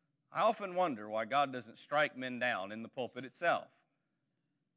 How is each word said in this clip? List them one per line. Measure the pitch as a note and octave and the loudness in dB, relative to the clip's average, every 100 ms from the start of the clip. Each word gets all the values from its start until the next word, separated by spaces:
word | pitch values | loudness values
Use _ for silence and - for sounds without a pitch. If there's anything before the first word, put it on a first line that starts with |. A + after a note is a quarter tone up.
| _ _ _ | _ _ _
I | D#3 | 2
often | G#3 G#3 G3 | 2 2 -2
wonder | F3+ F3+ A2 G#2+ | 2 2 0 -2
why | G#2+ | -2
God | A2+ C#3 C#3 | 2 2 2
doesn't | B2+ A2+ - | -2 -10 -16
strike | - D3 D3 B2+ | 0 2 2 0
men | B2+ B2 | -6 -2
down | B2 G#2 F#2+ | 0 0 -4
in | A2 | -8
the | A2+ | -8
pulpit | - A#2 B2 | -6 -6 -6
itself. | B2+ - E3+ B2 - _ _ _ _ _ _ _ _ _ _ | -12 -2 2 2 -2 _ _ _ _ _ _ _ _ _ _